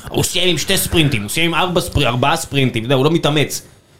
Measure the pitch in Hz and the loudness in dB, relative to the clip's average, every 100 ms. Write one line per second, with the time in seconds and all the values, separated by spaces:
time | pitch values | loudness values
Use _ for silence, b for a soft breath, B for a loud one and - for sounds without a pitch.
0 | B 135 135 180 185 156 - 190 - 180 | B -2 -2 0 0 0 0 -2 0 2
1 | 143 110 101 160 165 160 180 175 170 - | 2 0 -4 -2 0 0 0 0 0 0
2 | 127 123 139 160 - 139 127 113 113 135 | 0 0 0 0 -2 0 0 0 0 2
3 | 139 165 156 151 131 - b b b | 2 2 0 0 -2 -4 b b b